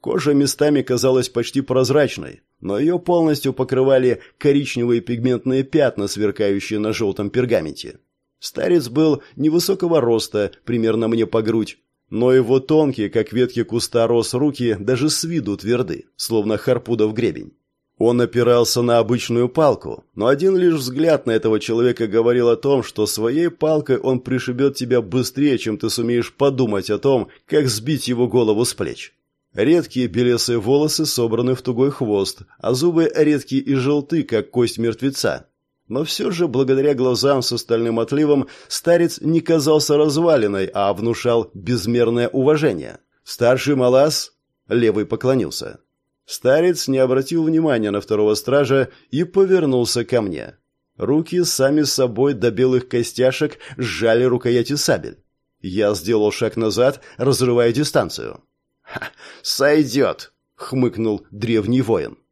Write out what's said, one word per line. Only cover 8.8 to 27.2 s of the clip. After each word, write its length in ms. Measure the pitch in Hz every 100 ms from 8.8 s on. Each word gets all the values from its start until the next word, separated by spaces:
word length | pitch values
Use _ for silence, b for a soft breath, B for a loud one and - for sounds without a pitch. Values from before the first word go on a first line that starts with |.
| 120
был 360 | 127 156 143 B -
невысокого 680 | 151 165 170 190 175 165
роста, 500 | 120 113 - 107 101 -
примерно 440 | - 120 113 113 113
мне 180 | 117 110
по 160 | 113
грудь, 380 | 110 113 107 - _ _ _
но 200 | 107 123
его 280 | 131 113 131
тонкие, 500 | 131 156 151 113 101
как 240 | 113 107
ветки 300 | 117 123 117
куста 420 | 110 113 - 117 113
роз, 300 | 117 110 123
руки 420 | 147 - 120 101
даже 300 | 101 127 151
с 140 | -
виду 340 | 165 165 104 98
тверды, 480 | 104 120 - - - _
словно 400 | - 113 104 107
харпудов 580 | - 127 - 117 107 107
гребень. 380 | 113 80 - _ _ _ _ _
Он 240 | 117 120
опирался 600 | 120 120 120 120 113 123
на 160 | 120 117
обычную 500 | 110 120 - 120 123
палку, 540 | 139 151 104 69 58 _
но 140 | - 113
один 280 | 139 190 185
лишь 200 | 180 160
взгляд 500 | 127 127 165 143 123
на 60 |
этого 280 | 110 110 107
человека 460 | - 113 123 120 113
говорил 440 | 110 117 123 120
о 80 | 113
том, 260 | 139 139
что 240 | 113 - 104
своей 420 | - 113 143 170
палкой 480 | 170 156 156 143 123
он 220 | 135 127
пришибёт 560 | - 131 123 123 139 139
тебя 260 | 123 123
быстрее, 560 | 101 123 117 - 147 120
чем 220 | 110 107
ты 100 | 113
сумеешь 420 | - 117 120 113
подумать 600 | _ 139 131 120 101 92
о 80 | 104
том, 300 | 139 131